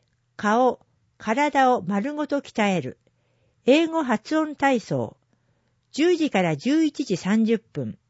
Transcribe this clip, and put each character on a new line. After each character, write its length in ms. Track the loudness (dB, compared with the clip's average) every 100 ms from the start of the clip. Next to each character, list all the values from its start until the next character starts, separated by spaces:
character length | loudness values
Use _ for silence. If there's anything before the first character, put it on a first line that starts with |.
| _ _ _ -6
顔、 440 | 0 2 2 0 _ _ _ _
体 580 | -4 0 0 2 4
を 80 | 2
丸 320 | 0 -4 -2
ご 120 | -4 -2
と 140 | -4
鍛 280 | -4 -2 0
え 120 | 0
る、 180 | -4 -10 _ _ _ _ _ _ 2
英 200 | 4 4
語 160 | -2
発 340 | -2 -2 -2 -2
音 180 | -2 -2
体 240 | 0 0
操、 360 | -2 -6 -6 -10 _ _ _ _ _ _ _
十 240 | -2 0 2
時 140 | 0
か 120 | 0
ら 140 | 0 -2
十 280 | 0 2
一 200 | 0 -2
時 120 | -6 -4
三 280 | 0 0
十 140 | 2 0
分、 400 | _ -10 -10 -10 _